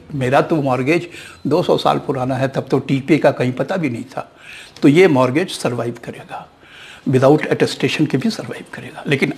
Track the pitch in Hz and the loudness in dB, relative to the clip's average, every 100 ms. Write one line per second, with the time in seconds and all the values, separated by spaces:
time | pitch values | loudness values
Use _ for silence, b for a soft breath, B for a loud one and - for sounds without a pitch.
0 | - 147 123 139 147 165 139 127 131 170 | -10 -6 0 2 2 0 0 0 0 0
1 | 170 B B B - 151 170 160 147 143 | -2 B B B -2 0 2 2 2 0
2 | - 131 127 131 135 - - 139 - 139 | -2 -4 -4 -2 -2 -2 -2 -2 0 -2
3 | 135 151 151 135 127 123 180 190 151 113 | 2 4 4 2 -2 -2 -4 -2 -4 -6
4 | - - - B B B B - 151 147 | -8 -12 -14 B B B B 2 4 6
5 | 190 135 127 131 185 - 143 120 120 117 | 6 4 2 0 -4 -4 -4 -4 -6 -8
6 | - - - - - _ B B B B | -14 -16 -16 -16 -16 _ B B B B
7 | - 127 131 147 - - 143 - 139 - | -2 4 6 4 2 0 -2 -2 -4 0
8 | 151 147 226 - 123 - - - 123 - | 0 0 -2 -6 -10 -14 -14 -16 -16 -14
9 | - 143 170 | -4 -2 -2